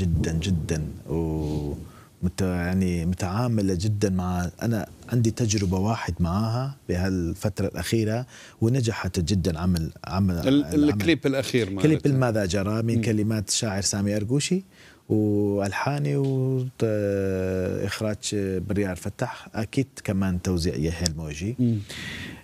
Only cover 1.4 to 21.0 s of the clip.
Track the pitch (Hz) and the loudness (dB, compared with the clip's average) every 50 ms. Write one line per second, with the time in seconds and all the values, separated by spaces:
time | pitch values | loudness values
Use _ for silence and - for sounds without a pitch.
1.4 | 78 76 76 76 73 73 71 - - - - - - - - - - 90 - - | -2 -2 -2 -2 -4 -4 -6 -8 -10 -14 -18 -20 -20 -20 -8 -4 -4 -4 -2 0
2.4 | 95 92 90 87 87 90 92 95 92 90 87 85 80 87 92 - 104 90 90 110 | 0 0 0 0 0 0 2 2 2 2 0 0 0 0 -2 -2 -2 -2 -2 0
3.4 | 127 120 117 107 98 95 95 85 95 107 104 104 110 101 92 92 90 90 90 87 | 0 0 2 2 2 2 0 0 0 0 0 2 2 2 2 2 0 0 0 0
4.4 | 87 82 - - - 117 113 104 82 - - - - - 120 123 110 113 107 - | -2 -2 -4 -2 -2 0 0 0 -2 -6 -10 -16 -6 -2 2 2 4 2 2 2
5.4 | 123 107 107 104 98 90 92 92 95 110 117 - - - 85 - 87 82 87 101 | 0 0 2 0 2 2 2 2 2 0 0 -2 -2 -4 -2 0 0 0 2 0
6.4 | 110 110 113 123 131 139 139 - - - 90 90 92 95 95 92 85 85 87 - | 0 0 -2 -2 -4 -4 -6 -8 -6 -4 -2 -2 0 0 0 0 0 -2 -2 -2
7.4 | - 107 101 - 95 92 - 80 85 - - 113 110 107 110 120 127 - - - | -4 -4 -2 -2 -2 -2 -2 -4 -2 0 0 2 2 2 0 -2 -4 -6 -12 -18
8.4 | - - - - 113 113 127 139 117 113 98 - - 92 - 98 82 73 104 95 | -20 -20 -4 0 2 2 4 2 2 0 0 -2 -4 -2 -2 -2 0 2 2 2
9.4 | 78 95 80 78 90 92 90 82 80 - - - - - 92 95 101 92 87 82 | 2 0 0 0 2 2 2 2 0 -4 -8 -10 -10 -4 0 2 2 2 2 2
10.4 | - 127 135 147 147 - 151 151 147 147 - 104 - 165 160 127 - 143 135 135 | 2 4 4 4 2 2 2 2 4 4 2 2 2 2 2 2 2 0 0 0
11.4 | 123 - - 123 110 92 98 95 92 151 156 139 - 147 135 131 127 123 110 110 | 0 0 2 2 2 0 2 2 4 4 4 4 4 2 4 4 4 4 2 2
12.4 | 101 90 90 101 95 101 107 113 113 113 117 117 107 117 110 107 104 107 110 110 | 2 2 0 0 0 0 0 0 0 2 2 2 2 2 2 2 2 2 0 0
13.4 | 101 - - - 123 110 95 98 95 - - 104 98 101 101 107 104 107 131 147 | -2 -2 -2 -2 -2 -2 -2 -2 -2 -2 0 0 0 0 0 0 0 0 0 0
14.4 | 143 - 180 190 185 - - - - - - - _ - 117 107 107 107 104 104 | 0 0 0 -2 -2 -6 -12 -20 -20 -20 -20 -20 _ 0 0 2 4 4 4 2
15.4 | 104 101 101 101 98 101 101 - - 131 143 147 147 143 143 139 139 135 135 131 | 2 2 2 0 0 -2 -2 -2 -2 -2 -2 0 0 0 0 0 0 0 0 0
16.4 | 131 131 131 131 127 127 - - 120 110 107 104 104 101 101 98 98 95 95 92 | 0 0 0 -2 -2 -4 -2 -2 0 0 2 0 0 0 0 0 0 0 0 0
17.4 | 92 92 92 92 92 95 95 98 101 101 - - 110 107 107 107 - - 107 104 | 0 0 0 0 0 -2 -2 -2 -2 -4 -2 -2 -2 -2 -2 -4 -4 -4 -2 -2
18.4 | 98 95 95 92 90 98 98 98 101 95 92 90 - 104 - - 131 120 - - | 0 0 -2 -2 -2 -2 0 0 0 0 -2 -4 -6 -8 -6 -4 -6 -6 -6 -10
19.4 | - - - 104 113 - - 139 131 - - - - - 101 95 98 95 90 90 | -16 -10 -6 -6 -6 -2 0 -2 -2 -2 -4 -6 -4 -2 0 0 0 0 0 0
20.4 | - 98 92 85 78 87 - 60 76 82 82 82 | 0 0 0 2 2 0 0 0 0 -2 0 0